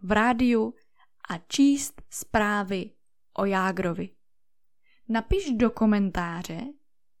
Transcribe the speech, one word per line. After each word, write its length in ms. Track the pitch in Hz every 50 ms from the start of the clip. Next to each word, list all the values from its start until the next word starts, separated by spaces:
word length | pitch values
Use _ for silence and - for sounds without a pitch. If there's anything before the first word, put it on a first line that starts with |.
v 100 | 190 180
rádiu 640 | 214 208 220 247 247 226 254 240 240 220 214 233 - - _ _ _ _ _ _ _ _ - -
a 80 | 180 165
číst 640 | - - - - 277 285 277 277 277 - - - - -
zprávy 840 | - - - - - 220 208 208 208 208 202 185 196 185 - 214 - _ _ _ _ _ _ _ -
o 120 | - 196
Jágrovi. 640 | 196 196 190 185 190 185 180 185 175 165 165 180 190 - _ _ _ _ _ _ _ _ _ _ _ _ _ _ _ _ _ - -
Napiš 440 | 226 226 220 - - 392 403 302
do 200 | 240 214 247 226
komentáře, 880 | 226 - 220 214 208 208 202 190 165 180 175 170 170 175 180 - 165 165 233 277 294 - _ _ _ _ _ _ _ _